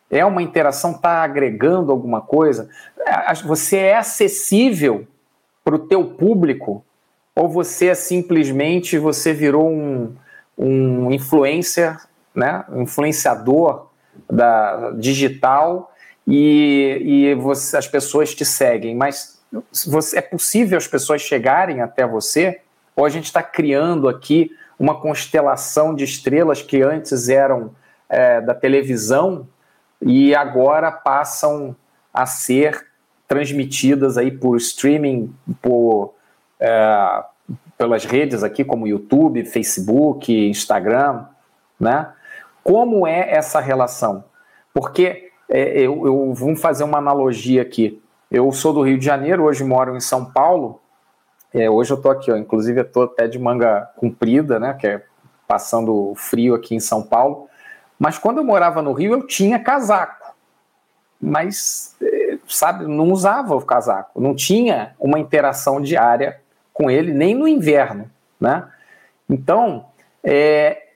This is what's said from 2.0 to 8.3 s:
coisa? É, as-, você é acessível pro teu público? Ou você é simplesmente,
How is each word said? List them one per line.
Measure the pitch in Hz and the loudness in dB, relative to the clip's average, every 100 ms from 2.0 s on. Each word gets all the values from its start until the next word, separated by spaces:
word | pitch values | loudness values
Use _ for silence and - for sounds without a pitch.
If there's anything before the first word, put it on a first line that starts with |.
| 120 110 | -2 -6
coisa? | - 151 156 113 - - - - | 0 2 2 0 -6 -18 -20 -8
É, | - - - | -4 -2 -2
as-, | 160 | -4
você | 160 151 - 196 | -4 -4 -2 0
é | 190 220 | 2 2
acessível | 214 - 202 - - 196 262 180 143 104 - _ _ _ _ _ | 0 0 0 0 0 2 2 2 0 0 -6 _ _ _ _ _
pro | 156 156 | -2 -2
teu | - 190 | 2 0
público? | - - 185 208 160 123 - 101 _ _ _ _ _ | 0 0 2 4 2 0 -6 -10 _ _ _ _ _
Ou | - 160 | -2 0
você | 170 170 - 180 | 0 -4 0 0
é | |
simplesmente, | 180 - 180 175 | 0 -2 -4 0